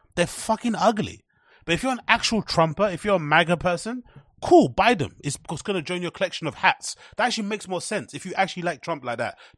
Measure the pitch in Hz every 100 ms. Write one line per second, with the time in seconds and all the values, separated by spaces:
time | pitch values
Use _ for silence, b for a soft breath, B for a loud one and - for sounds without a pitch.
0 | _ - 175 - - 220 240 196 185 214
1 | 110 - _ b b b - 165 262 247
2 | - 226 - 220 - - 160 151 202 170
3 | 208 190 147 156 165 170 185 175 220 247
4 | - b b b - 349 170 117 208 233
5 | 113 - 143 - - 160 - 190 147 180
6 | 175 - 185 - 156 - 185 - - -
7 | B - 240 226 202 214 185 180 - 180
8 | 143 - 185 196 190 - 175 151 - 156
9 | 127 117 110 - B